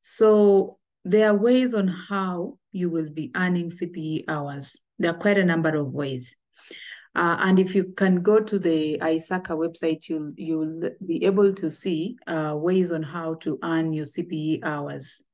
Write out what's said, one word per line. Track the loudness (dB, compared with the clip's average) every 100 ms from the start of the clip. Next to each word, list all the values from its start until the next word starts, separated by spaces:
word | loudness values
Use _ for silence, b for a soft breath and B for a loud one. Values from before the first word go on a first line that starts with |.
So | -4 4 6 8 8 6 2 -8 _ _
there | 0 4 4
are | 4
ways | 4 4 2
on | 0 0
how | -2 -6 -4 -4 -4 -8 -12 _
you | -4 -2
will | -2 -4
be | -8 -6
earning | -2 0 0 -2
C | -8
P | -8 -6
E | -6 -6 -4
hours. | -6 -6 -6 -8 -8 _ -2
There | -2
are | 0
quite | 2 4
a |
number | 4 2 2 0
of | -2
ways. | -4 -6 -8 -10 _ _ B B B B B B
Uh, | 0 0 2
and | 4 4
if | 4
you | 0 -2
can | 0 2 4
go | 6 4
to | 4 0
the | 2 0 0 -2
isaka | 0 0 -2 -6 -4
website, | -4 -4 -2 -4 -4 -4
you'll, | -6 -6
you'll | -8 -4 -2 -4 -4 -8 -8
be | -6 0
able | 2 4 4
to | 2 -6
see, | -4 -2 -2 -4 -10 -6
uh, | -4 -4 -2
ways | 0 2 0
on | -2
how | -6 -6 -8
to | -6 -6 -6
earn | -2 -2 0
your | -4
C | -6 -8
P | -6 -4 -2
E | -2
hours. | -4 -6 -8 -8 -6 -8 _